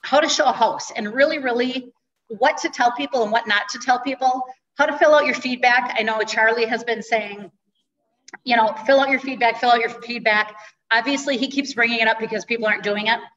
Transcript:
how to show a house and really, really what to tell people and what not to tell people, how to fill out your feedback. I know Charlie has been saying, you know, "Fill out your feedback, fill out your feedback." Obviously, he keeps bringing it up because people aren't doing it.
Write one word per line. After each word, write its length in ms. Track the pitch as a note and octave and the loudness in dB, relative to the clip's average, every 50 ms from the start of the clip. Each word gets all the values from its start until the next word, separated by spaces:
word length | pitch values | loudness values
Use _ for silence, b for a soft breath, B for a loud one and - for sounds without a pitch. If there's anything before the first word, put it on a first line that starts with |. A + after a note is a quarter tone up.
| - | -6
how 180 | - - C#4+ | 2 2 2
to 80 | D#4+ D4+ | 2 2
show 160 | - - D4+ | 0 2 2
a 80 | C4 A#3 | 2 4
house 400 | A#3 A#3 G#3+ E3+ - - - - | 4 2 0 0 -2 -10 -10 -10
and 200 | A3+ A3 G#3 G#3+ | -8 -8 -6 0
really, 260 | C4 C#4 D#4 D#4+ D4+ | 2 2 2 2 -2
really 540 | C4+ B3+ A#3 A#3+ B3 B3+ B3+ C4 B3+ - _ _ _ _ _ _ _ _ | -4 -2 -2 0 -2 -2 -4 -6 -10 -12 _ _ _ _ _ _ _ _
what 300 | A#3 G3 A#3 D4 D4+ - | -6 0 0 0 0 0
to 100 | - D#4+ | -6 -8
tell 240 | - - B3+ A#3+ A#3 | -4 0 0 0 0
people 320 | - C#4+ C#4 - C4 A#3 | -2 -8 -4 -2 -2 -2
and 80 | G#3 G#3+ | 0 0
what 160 | A#3 - A3 | -2 0 0
not 200 | G#3 G3+ - - | -2 -2 -2 -4
to 80 | - B3 | -10 -10
tell 180 | - C4+ B3 B3 | 0 0 0 0
people, 460 | B3 C#4 C4 - C4 B3+ B3+ C4 B3+ B B B B _ _ - | 0 -6 -6 0 0 0 0 0 -4 B B B B _ _ 0
how 80 | C#4 | 0
to 100 | D4+ C#4+ - | 0 2 4
fill 160 | E4+ D#4 D4+ | 6 6 6
out 100 | D4 C#4+ | 6 6
your 80 | D4 B3+ | 4 -2
feedback. 640 | - - B3+ B3+ B3 B3 B3 A#3+ B3 B3 B3 - - | -2 -4 -6 -2 2 4 4 4 4 2 0 -4 -2
I 40 | A3 | -2
know 180 | A3 A3 A3 A3 | -2 0 -2 -2
Charlie 440 | G#3+ - - A3 A3 A3+ A#3+ A#3 | -2 0 2 2 2 4 2 0
has 180 | A3+ A#3+ A#3 A#3 | -2 -2 -4 -2
been 180 | - A#3 A3 G#3+ | -4 -4 -4 -4
saying, 480 | - - A3 G#3+ G3+ G3+ G3+ G#3 F3+ _ _ _ _ _ _ _ _ _ _ _ _ _ _ _ - - - _ | -2 -2 -2 -2 -4 -10 -14 -14 -18 _ _ _ _ _ _ _ _ _ _ _ _ _ _ _ -20 -20 -14 _
you 100 | B3+ A#3+ | 0 2
know, 140 | A#3 A3 G#3+ G3 - - | 2 2 2 0 -4 0
"Fill 140 | - C#4 C#4 | 4 4 4
out 100 | C4+ C4+ | 4 2
your 80 | C#4 B3+ | 0 -2
feedback, 400 | - C#4 C4 G#3+ - - D#4+ - | -2 -6 -4 0 0 0 0 0
fill 120 | - B3 A#3+ | 2 4 4
out 80 | A#3 | 4
your 100 | A#3 A3 - - - | 2 -2 -6 -8 -10
feedback." 520 | - A#3+ A#3+ - A3 G#3+ G#3+ G#3 G#3 - B B B B _ _ _ A3+ | -10 -10 -2 0 2 2 2 0 -2 -6 B B B B _ _ _ 0
Obviously, 460 | A3+ A#3 C4 C#4 C4+ - C#4+ C#4 A3 | 0 2 0 -2 -2 -2 -2 -2 -2
he 100 | A#3+ C#4 | -2 -4
keeps 260 | - C#4 C4+ - - | -2 -4 -6 -4 -2
bringing 240 | A3 A#3 A#3 A#3+ A#3 | -2 0 0 2 0
it 80 | A3+ | 2
up 140 | A3 A3+ A3+ | 2 2 0
because 240 | A3 A3 A3 G#3 F3+ | -2 -6 -6 -8 -6
people 220 | - A#3+ A3+ A#3 G#3+ | -4 -4 -2 0 0
aren't 160 | G#3 G3+ F#3+ | -2 0 -2
doing 240 | G3+ G3+ G#3 G#3 A3 | -4 -4 -2 0 0
it. 100 | A3 - - - _ | -2 -2 -2 -14 _